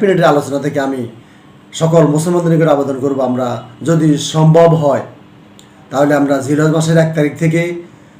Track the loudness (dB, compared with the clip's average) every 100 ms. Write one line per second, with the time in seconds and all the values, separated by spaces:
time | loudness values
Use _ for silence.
0 | 0 2 2 0 -2 -6 -4 -4 -4 -6
1 | -10 -14 -20 -20 -20 -20 -20 -4 0 4
2 | 2 0 -2 -2 0 2 2 0 -2 -4
3 | -4 -2 -2 -2 -4 -6 -12 -10 -2 0
4 | 2 0 -2 0 4 6 4 4 0 -2
5 | -4 -16 -20 -20 -20 -20 -20 -20 -8 -2
6 | 2 2 0 -2 -2 0 2 0 2 2
7 | 2 0 -2 -2 -2 0 -2 -6 -14 -20
8 | -20